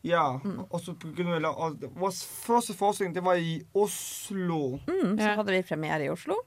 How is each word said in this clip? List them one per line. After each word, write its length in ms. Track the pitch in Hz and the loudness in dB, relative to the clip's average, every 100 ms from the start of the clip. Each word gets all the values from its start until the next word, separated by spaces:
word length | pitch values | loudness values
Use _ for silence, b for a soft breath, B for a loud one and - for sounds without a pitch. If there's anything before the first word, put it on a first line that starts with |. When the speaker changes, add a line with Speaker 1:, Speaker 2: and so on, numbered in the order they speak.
Speaker 1:
Ja, 360 | - 170 147 131 | 4 4 4 0
Speaker 2:
Mm. 240 | 202 - - | -4 -6 -6
Speaker 1:
og 120 | 175 | -8
så 120 | 175 170 | -8 -10
på 160 | 160 151 | -10 -4
grunn 300 | 175 170 156 | 0 2 0
av, 100 | 147 | 0
og 220 | 160 135 | -4 -4
det, 100 | 131 156 | -10 -2
vår 160 | 190 | -2
første 600 | 180 - - - 233 233 190 | -2 -10 -12 2 2 2 0
forestilling, 380 | 202 202 196 | 0 2 -2
det 100 | 175 | 0
var 120 | 180 180 | 4 4
i 240 | 165 165 - | 2 -4 -2
Oslo. 1040 | 196 208 - - - - 196 180 165 139 127 - | 2 2 0 -8 -10 -6 -2 0 0 0 -2 -2
Speaker 2:
Mm, 300 | 370 233 214 | 2 2 4
så 20 | |
Speaker 3:
Ja. 160 | 214 208 | 2 2
Speaker 2:
hadde 140 | 202 | 2
vi 100 | 185 | 2
premiere 400 | 180 156 156 156 | 2 -2 0 0
i 60 | 139 | 0
Oslo. 260 | 165 - 403 | -4 -2 -2